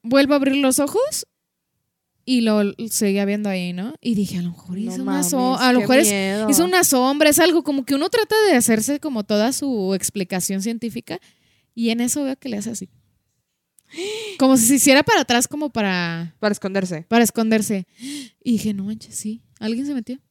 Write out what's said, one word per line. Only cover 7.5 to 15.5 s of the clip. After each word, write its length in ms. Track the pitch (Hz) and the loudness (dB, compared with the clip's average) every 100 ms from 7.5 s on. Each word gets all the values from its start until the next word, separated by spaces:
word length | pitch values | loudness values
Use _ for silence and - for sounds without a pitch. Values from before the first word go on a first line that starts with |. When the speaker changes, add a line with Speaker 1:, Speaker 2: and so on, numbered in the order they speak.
| 330 | 2
Speaker 1:
como 200 | 294 277 247 | 0 -4 -2
que 100 | 277 | -2
uno 120 | 339 | 0
trata 260 | 466 415 440 427 | 0 2 2 4
de 60 | 262 | 4
hacerse 440 | - 220 214 285 | 2 0 0 -4
como 240 | 311 233 202 | -4 -6 -2
toda 260 | 208 226 | 0 0
su 420 | 269 277 233 190 196 | -2 -4 -2 -2 -2
explicación 680 | - 202 180 185 175 196 | -4 -6 -6 -4 -4 -4
científica 580 | 202 233 233 233 - 349 _ _ _ _ _ - | -4 -6 -8 -10 -12 -14 _ _ _ _ _ -4
y 140 | 233 | -2
en 100 | 233 | 0
eso 220 | 240 294 | -2 -2
veo 140 | 269 269 | -4 -6
que 100 | 262 | -8
le 80 | 208 | -8
hace 120 | 214 | -8
así. 200 | 214 185 _ _ _ _ _ _ _ _ _ _ 311 392 427 427 370 | -10 -14 _ _ _ _ _ _ _ _ _ _ -12 -10 -8 -10 0
Como 180 | 262 262 | 4 4
si 100 | 226 | 4
se 80 | 277 | 4
hiciera 260 | 285 269 | 6 4
para 180 | 311 415 | 4 2
atrás, 260 | 262 240 | 2 0
como 240 | 247 | 0